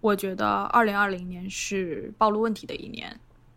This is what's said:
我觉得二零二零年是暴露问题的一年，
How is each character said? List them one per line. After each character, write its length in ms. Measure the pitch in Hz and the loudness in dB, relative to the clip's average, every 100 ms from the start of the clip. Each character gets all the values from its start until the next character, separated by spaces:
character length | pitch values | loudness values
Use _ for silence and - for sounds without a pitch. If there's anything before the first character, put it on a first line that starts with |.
我 140 | 214 | 2
觉 220 | 202 196 185 | 2 0 0
得 100 | 208 | 2
二 380 | 202 202 - | 2 4 4
零 120 | 220 202 | 4 4
二 120 | 202 | 0
零 200 | 185 180 | 0 -6
年 220 | 180 190 | -8 -8
是 600 | - - 196 180 156 - 214 | -6 -4 -2 -2 -4 -6 2
暴 140 | 220 | 4
露 100 | 208 | 4
问 140 | 226 | 0
题 100 | 202 | -2
的 100 | - - | -6 -10
一 120 | - | -8
年， 300 | - - - - - - | -12 -12 -16 -20 -20 -20